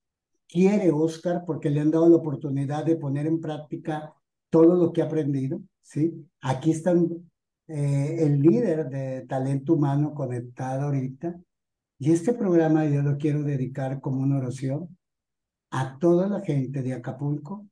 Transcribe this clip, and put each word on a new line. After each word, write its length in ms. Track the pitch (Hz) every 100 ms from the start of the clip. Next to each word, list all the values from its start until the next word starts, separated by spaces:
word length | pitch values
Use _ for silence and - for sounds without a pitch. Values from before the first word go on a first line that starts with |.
| _ _ _ _ _
quiere 440 | 170 190 208 180
Oscar 540 | 151 160 - 180 175 -
porque 240 | 147 156
le 100 | 147
han 100 | 151
dado 180 | 160 170
la 80 | 165
oportunidad 680 | 151 135 147 139 139 151
de 120 | 156 156
poner 300 | 143 139 156
en 140 | 165
práctica 720 | 156 147 - 160 - 151 151 - _ _ _
todo 260 | 160 165 180
lo 160 | 170
que 80 | 170
ha 60 | 143
aprendido, 560 | 156 143 135 131 185 - _
¿sí? 480 | _ 147 165 147 - _
Aquí 300 | 131 131 156
están, 360 | 156 185 175 165 - - _ _ _ -
eh, 480 | 151 143 139 143 165
el 220 | 151 143
líder 500 | 156 226 214 156 139
de 320 | 135 135 131 123
talento 480 | 135 135 139 139
humano 380 | 156 143 143 151
conectado 680 | - 127 123 123 - 131 135
ahorita. 580 | 143 139 127 - 170 175 - _ _ _ _ _
Y 140 | 135
este 220 | 165 240
programa 500 | 240 196 170 156 156
yo 180 | 151 143
lo 140 | 143 143
quiero 260 | 151 147
dedicar 580 | 147 135 127 139 131 135
como 200 | 147 131
una 160 | 139 139
oración 600 | 123 - 135 147 180 - _ _ _ _ _ _ _
a 280 | 131 131 -
toda 300 | 170 175 196
la 120 | 196
gente 420 | - 143 127 139
de 100 | 127
Acapulco 760 | 127 135 - 143 147 147 202 208